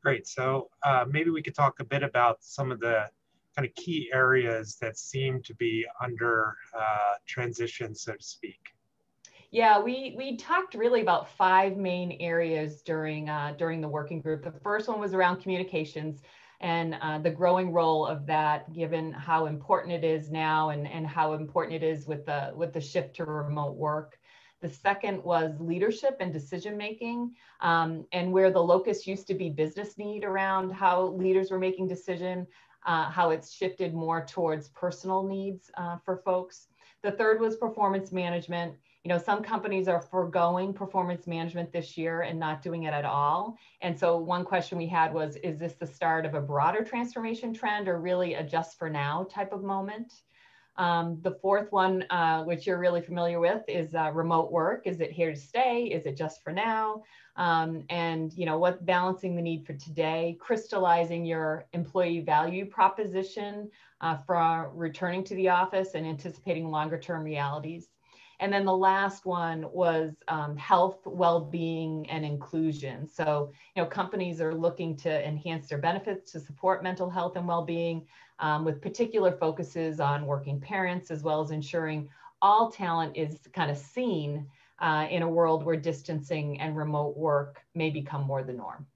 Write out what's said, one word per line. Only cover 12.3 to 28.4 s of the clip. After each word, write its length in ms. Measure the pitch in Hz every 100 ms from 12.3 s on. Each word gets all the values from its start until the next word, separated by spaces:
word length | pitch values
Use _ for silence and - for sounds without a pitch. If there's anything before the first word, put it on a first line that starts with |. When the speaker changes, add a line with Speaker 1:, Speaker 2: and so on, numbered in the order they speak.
| 165 165 160 151 151
Speaker 2:
during, 460 | - 160 156 151 151
uh, 260 | 151 147 147
during 240 | 165 165
the 60 | 151
working 340 | 147 147 165
group. 220 | 147 156
The 80 | 170
first 380 | 160 202 208 214
one 100 | 214
was 160 | 202
around 260 | 190 180 185
communications 840 | 190 185 185 165 151 - 156 143 - - - _
and, 380 | 175 170 165 160
uh, 180 | 156 156
the 120 | 160
growing 400 | 156 180 180 185
role 340 | 170 165 156
of 220 | 143 151 143
that, 460 | 156 151 151 -
given 400 | 160 165 160 160
how 340 | 147 143 160 160
important 460 | 147 139 185 165
it 100 | 170
is 300 | 160 156 151
now 380 | 160 160 156 156
and, 180 | 147 147
and 180 | 165 156
how 280 | 165 156
important 460 | 151 156 175 160 160
it 60 | 160
is 220 | 156 139
with 180 | 147 147
the, 260 | 143 139 147
with 160 | 165
the 80 | 165
shift 340 | 143 185 -
to 100 | -
remote 520 | 160 151 147 151 143 135
work. 420 | 151 151 151 - _ - _ _
The 60 | 170
second 540 | - 196 196 208 190
was 380 | 170 170 160 151
leadership 560 | 165 170 208 226 277 269
and 140 | 180
decision 440 | 160 139 180 196 208
making, 600 | 208 220 233 240 240 240 - _
um, 440 | 175 165 165 160 -
and 220 | 180 175
where 180 | 185